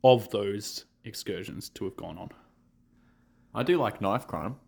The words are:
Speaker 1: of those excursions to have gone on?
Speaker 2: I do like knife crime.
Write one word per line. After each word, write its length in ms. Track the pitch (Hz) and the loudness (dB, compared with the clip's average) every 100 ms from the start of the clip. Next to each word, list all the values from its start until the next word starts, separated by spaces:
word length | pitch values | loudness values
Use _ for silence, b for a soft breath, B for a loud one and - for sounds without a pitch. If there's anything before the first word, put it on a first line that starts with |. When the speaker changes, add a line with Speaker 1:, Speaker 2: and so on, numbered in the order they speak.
Speaker 1:
of 260 | 127 123 107 | 10 8 4
those 560 | 107 101 104 104 - - _ | -4 -2 -4 -6 -12 -14 _
excursions 640 | - 107 - 90 95 - - | -14 -12 -8 -8 -8 -12 -14
to 160 | - 98 | -8 -8
have 100 | - | -8
gone 220 | 85 82 | -12 -12
on? 120 | 92 - _ _ _ _ _ b b b b b b | -14 -16 _ _ _ _ _ b b b b b b
Speaker 2:
I 100 | 110 | -4
do 140 | 127 175 | 2 2
like 240 | 117 - | 2 0
knife 260 | 98 113 - | 0 0 -2
crime. 280 | 82 80 135 | -6 -6 -8